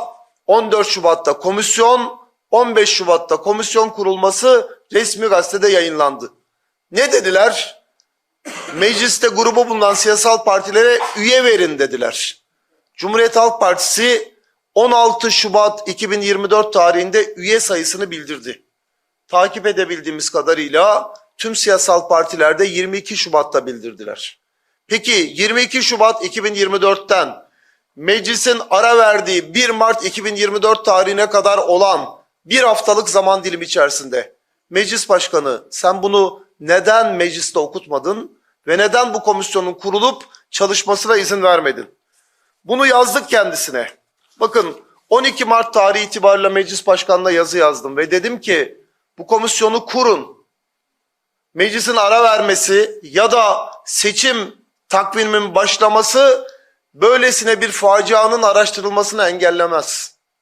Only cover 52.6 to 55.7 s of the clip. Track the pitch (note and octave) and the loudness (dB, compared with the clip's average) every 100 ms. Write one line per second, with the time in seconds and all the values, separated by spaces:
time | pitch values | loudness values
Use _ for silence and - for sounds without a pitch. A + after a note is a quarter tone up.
52.6 | F#3+ G3 G#3+ - D3+ E3 A3 A#3+ G#3 - | 2 2 0 -4 -4 0 2 2 2 0
53.6 | - - - - G#3 G#3 C4 A#3 F#3+ - | -6 -16 -10 -4 -2 -2 -2 -2 -6 -14
54.6 | _ _ - F#3+ G3 A3 A3 G#3 G3+ F3+ | _ _ -4 -2 -2 -2 -2 -2 0 0
55.6 | G3+ | 0